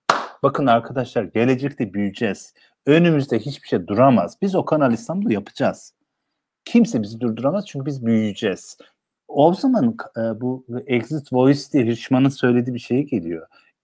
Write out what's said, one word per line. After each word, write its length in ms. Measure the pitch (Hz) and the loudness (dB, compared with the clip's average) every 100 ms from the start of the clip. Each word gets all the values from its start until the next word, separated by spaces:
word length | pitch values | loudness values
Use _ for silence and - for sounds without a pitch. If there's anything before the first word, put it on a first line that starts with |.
| - - - - | -4 -2 -4 -2
bakın 240 | 139 139 135 | -2 0 2
arkadaşlar, 580 | 117 - 127 120 123 | 2 0 -6 -4 -4
gelecekte 720 | 92 110 120 127 139 - 110 | -2 0 2 2 -2 -6 -6
büyüyeceğiz. 600 | 98 101 - 117 110 - _ _ _ - | -4 -4 -2 -4 -4 -10 _ _ _ 2
Önümüzde 520 | 156 175 151 123 117 | 4 6 4 2 -2
hiçbir 300 | 139 - - | -4 -12 -4
şey 180 | 117 87 | -4 0
duramaz. 520 | 101 135 113 87 - | 4 6 6 2 -4
Biz 120 | 196 | -2
Okan 260 | 185 - 156 | -2 0 2
Ali 140 | 135 | 2
İstanbul'u 380 | 113 - 175 208 | 0 -4 -4 -2
yapacağız. 600 | 101 101 - 117 - - _ _ _ _ _ _ _ | -2 -4 -4 -2 -4 -10 _ _ _ _ _ _ _
Kimse 380 | - 233 226 127 | 0 2 2 0
bizi 180 | 104 113 | -6 -4
durduramaz 460 | 120 110 131 196 196 | -4 -2 -2 -2 -6
çünkü 200 | 143 135 | -8 -8
biz 200 | 135 117 | -4 0
büyüyeceğiz. 720 | 113 107 98 110 92 - - - _ _ _ - | 0 0 -2 -4 -4 -10 -20 -20 _ _ _ -6
O 260 | - 156 | 2 2
zaman, 420 | 185 269 240 120 113 - 117 | 4 0 2 2 -2 -10 -6
e, 240 | 113 110 | -6 -4
bu 260 | 123 127 - 123 - | -6 -8 -8 -10 -2
Exit 460 | 120 113 156 - | -2 -2 -8 -2
Voice 280 | 127 131 139 - | 2 4 4 0
diye 120 | 143 | 0
Hirschman'ın 440 | 113 113 - 131 139 | 0 -2 0 2 2
söylediği 460 | 139 127 123 120 | 2 2 2 0
bir 60 | 120 | -6
şey 220 | - 123 | -4 -2
geliyor. 440 | 147 110 82 82 80 _ _ _ | -2 -4 -4 -10 -12 _ _ _